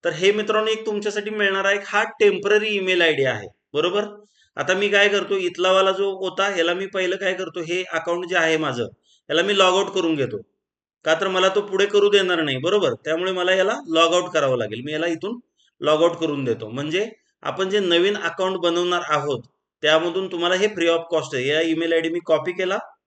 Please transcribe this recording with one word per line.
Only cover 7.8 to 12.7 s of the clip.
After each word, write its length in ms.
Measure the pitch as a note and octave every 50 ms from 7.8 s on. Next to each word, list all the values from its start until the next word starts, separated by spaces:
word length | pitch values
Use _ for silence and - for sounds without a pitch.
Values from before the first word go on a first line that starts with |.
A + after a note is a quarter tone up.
| F#3
अकाउंट 420 | - E3+ D#3+ D#3+ E3+ F3 F3 F3+ E3+
जे 80 | F#3
आहे 200 | F3+ E3 D#3+ D#3+
माझं 300 | D#3+ D#3 C#3+ B2+ A#2+ A2+ G2 - _ _ _ _ _ _ _
याला 120 | D3+ D#3+
मी 160 | F3 G3 G#3
लॉग 160 | G3 F#3+ F#3 F3+
आउट 160 | G3 G3 G3 -
करून 220 | F#3+ E3+ E3 D#3+
घेतो, 220 | D3 C3 A#2 G#2+ G2+ - _ _ _ _ _ _ _ _ _ _ _ _
का 80 | D#3 D#3+ D#3+
तर 60 | F3+
मला 220 | F#3+ F#3 F#3 F#3 F#3+
तो 120 | F#3+ G#3
पुढे 240 | G3+ F#3+ F#3 G3 G3+
करू 240 | G3+ G#3 G#3 G3+ G3+
देणार 320 | G3+ G3+ F#3+ F3+ F3+ E3
नाही, 160 | D#3+ D3 C3+
बरोबर. 360 | C3 C3+ F3